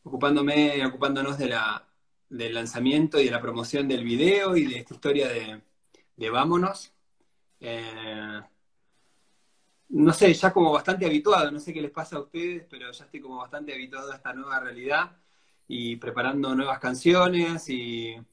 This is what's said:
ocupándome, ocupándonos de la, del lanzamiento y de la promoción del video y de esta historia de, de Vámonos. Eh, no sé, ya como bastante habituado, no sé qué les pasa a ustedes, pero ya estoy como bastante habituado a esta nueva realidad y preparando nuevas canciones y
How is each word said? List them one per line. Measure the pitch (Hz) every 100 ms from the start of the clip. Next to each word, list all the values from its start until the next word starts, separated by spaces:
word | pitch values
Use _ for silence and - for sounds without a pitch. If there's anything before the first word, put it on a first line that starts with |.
ocupándome, | - 131 143 147 143 147 147 143 135
ocupándonos | 131 139 139 139 139
de | 131
la, | 117 110 104 - _ _ _ _
del | 123 117
lanzamiento | 117 117 123 127 147 156 151
y | 131
de |
la | 117
promoción | 120 120 113 143 139
del | 127 117
video | 120 170 202 196 180
y | 135
de | 123
esta | -
historia | 123 147 143 131
de, | 117 110 107 - _ _ _ _ _
de | 110
Vámonos. | 120 151 175 185 196 - _ _ _ _ _ _ _
Eh, | 117 113 113 110 110 107 107 107 107 _ _ _ _ _ _ _ _ _ _ _ _ _ _
no | 165 156
sé, | 160 196
ya | 160 190
como | 190 165
bastante | 147 - 185 175
habituado, | 151 196 190 151
no | 147
sé | 160
qué | 165
les | 143
pasa | 156 151 151
a |
ustedes, | 139 165 175 175 160
pero | 135 123
ya | 120 143
estoy | 151
como | 131 127
bastante | 127 147 147
habituado | 131 127 135 139
a | 135
esta | 131
nueva | 127 139 131
realidad | 127 120 131 151 180 - _ _ _ _ _
y | - 117 117
preparando | 117 123 127 139 139 131
nuevas | 139 131
canciones | 127 127 170 180 180 180 170 165 -
y | 127 120 117 113 113 117